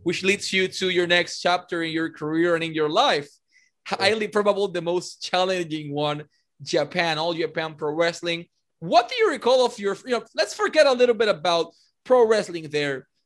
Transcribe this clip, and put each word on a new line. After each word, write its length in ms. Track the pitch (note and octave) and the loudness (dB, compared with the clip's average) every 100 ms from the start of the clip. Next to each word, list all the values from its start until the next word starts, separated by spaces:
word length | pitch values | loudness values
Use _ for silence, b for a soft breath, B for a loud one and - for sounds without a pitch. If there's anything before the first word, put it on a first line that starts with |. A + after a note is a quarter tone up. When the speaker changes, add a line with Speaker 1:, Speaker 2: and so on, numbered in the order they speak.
Speaker 1:
which 180 | - - | -6 -2
leads 300 | F#3 G3+ - | 0 0 0
you 160 | F#3+ F#3 | 0 -2
to 220 | - F3+ | -2 -2
your 180 | F3 F3 | 0 2
next 320 | F3 E3+ - | 2 0 -2
chapter 420 | F3+ F3+ - E3+ | 0 0 -2 -6
in 120 | E3 | -4
your 180 | D#3+ D#3+ | -4 -4
career 440 | D3+ D3+ D#3+ F3 E3 | -6 -4 0 2 2
and 80 | |
in 100 | E3 | 0
your 160 | D#3 D3+ | -2 0
life. 400 | F3+ C4+ E3 C#3 _ _ b b _ - | 2 2 2 -4 _ _ b b _ -8
Speaker 2:
Yeah. 80 | - | 0
Speaker 1:
Highly 280 | G3 A3+ G#3 | 2 2 0
probable, 400 | G#3 G#3 G3 G3+ | 0 0 0 0
the 140 | F3 | -2
most 400 | E3+ F3+ - - | -2 -4 -4 -14
challenging 720 | - F3+ F#3 F#3 E3 D#3 D3 | -4 0 0 0 -4 -6 -6
one, 320 | C#3+ D3 D3+ D3+ _ _ _ | -2 -2 -2 -8 _ _ _
Japan, 560 | C#3 E3+ D3 G#3 E3+ D#3 | -4 -2 -2 -2 -2 0
All 160 | E3+ | -2
Japan 440 | E3 D#3+ D#3+ D#3+ D3+ | -2 -4 -4 -8 -6
Pro 160 | D3+ | -6
Wrestling. 560 | D#3 E3+ E3 E3+ E3+ E3+ _ _ _ | 0 0 0 -4 -6 -8 _ _ _
What 280 | E3 D#4+ - | 2 2 2
do 80 | B4+ | 2
you 140 | G#4+ | 2
recall 360 | C4+ A#3 B3+ B3 | 2 2 4 2
of 140 | A#3+ | 0
your, 160 | G3+ G3 B3+ | -6 -6 -4
you 120 | A#3 | -4
know, 80 | - C4+ | -4 -4
let's 180 | G#4 | -4
forget 320 | - G#4 D4+ C#4+ | -2 0 4 4
a 80 | |
little 220 | B3+ B3 A3 | 6 4 4
bit 140 | G#3+ | 2
about 440 | E3 F3 E3+ - b b _ - | 0 0 0 -2 b b _ 2
pro 180 | B3+ A3 | 4 6
wrestling 420 | A3 F#3 E3+ D#3 D3 | 4 0 -8 -6 -4
there. 200 | C#3+ C3 - _ | -2 -4 -10 _